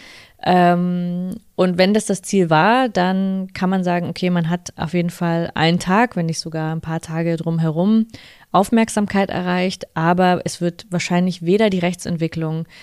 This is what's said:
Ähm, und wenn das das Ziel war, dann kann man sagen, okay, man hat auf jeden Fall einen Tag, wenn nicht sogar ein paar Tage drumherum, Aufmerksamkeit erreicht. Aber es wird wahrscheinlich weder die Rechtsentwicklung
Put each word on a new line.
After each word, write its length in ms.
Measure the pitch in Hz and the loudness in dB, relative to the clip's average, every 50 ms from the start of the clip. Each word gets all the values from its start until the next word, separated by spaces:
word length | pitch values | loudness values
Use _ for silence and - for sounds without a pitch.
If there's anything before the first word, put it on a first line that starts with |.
| - - - - - - _ _ - | -20 -20 -20 -20 -20 -20 _ _ 0
Ähm, 920 | - 180 180 175 175 175 175 180 180 180 175 175 175 175 180 185 185 - - _ _ _ | 2 4 4 6 4 4 2 0 -2 -2 -2 -4 -4 -4 -6 -6 -8 -10 -12 _ _ _
und 240 | - 185 185 175 180 | 0 0 2 2 2
wenn 160 | 185 196 208 | 4 4 2
das 120 | 214 - | 2 0
das 160 | - 190 - | -2 -4 -4
Ziel 280 | - - 202 196 175 160 | -2 0 2 2 4 4
war, 380 | 160 156 175 214 240 262 262 233 | 4 4 6 6 4 4 2 0
dann 640 | - 190 180 185 190 190 190 190 190 190 185 185 | 0 0 0 0 0 0 0 -2 -2 -4 -6 -8
kann 180 | - - 185 185 | -6 -2 0 0
man 140 | 190 190 175 | 2 2 0
sagen, 240 | 180 175 170 175 - | 0 0 -2 -2 -4
okay, 200 | 165 - 185 180 | -4 -2 -2 0
man 200 | 180 175 165 160 | 2 0 0 0
hat 220 | 175 175 - - - | -2 -4 -6 -8 -10
auf 180 | - 170 151 | -8 -6 -2
jeden 180 | 175 175 170 175 | -2 -2 -2 -2
Fall 420 | - - 175 170 165 170 170 - - | -2 -4 -2 -2 0 -2 -2 -4 -2
einen 240 | - 156 170 175 175 | 0 2 2 2 2
Tag, 380 | - 180 185 214 247 240 - | 0 2 2 2 2 0 0
wenn 100 | 180 165 | -4 -4
nicht 140 | 165 156 - | -4 -4 -6
sogar 340 | - 165 160 160 156 160 160 | -8 -8 -6 -4 -4 -4 -4
ein 60 | 160 | -6
paar 200 | - 160 160 165 | -6 -6 -6 -6
Tage 360 | - - 160 165 165 170 165 | -6 -6 -4 -2 -2 -2 -2
drumherum, 720 | 160 165 165 165 160 165 160 151 165 185 208 220 226 220 - - - - - - - - _ | -2 -2 -2 -2 0 0 0 0 2 2 4 4 2 2 0 -6 -20 -20 -20 -20 -20 -6 _
Aufmerksamkeit 800 | - 180 202 - 233 226 226 - - 214 208 - - 196 196 - | 0 2 2 4 2 2 2 2 0 -2 -2 0 0 0 0 0
erreicht. 640 | - 180 180 180 180 180 180 190 185 - - - - | -2 -4 -2 -2 -2 0 -2 -2 -4 -6 -12 -10 -4
Aber 460 | 160 165 170 180 185 185 180 180 - - | 0 2 2 4 4 4 2 2 0 -2
es 160 | - - - | -6 -6 -4
wird 260 | 175 175 175 - - - | -4 -4 -4 -6 -8 -6
wahrscheinlich 520 | 175 170 - - 175 180 180 185 175 - | -4 -4 -2 0 0 0 0 0 -2 -2
weder 280 | 165 170 196 214 220 208 | 0 2 2 4 4 2
die 80 | 190 180 | 2 0
Rechtsentwicklung 880 | 170 180 175 - - - 170 156 165 160 - 160 160 156 160 160 160 - - - | 0 -2 -4 -4 -6 -6 -4 -4 -4 -4 -4 -4 -6 -4 -4 -6 -8 -10 -14 -20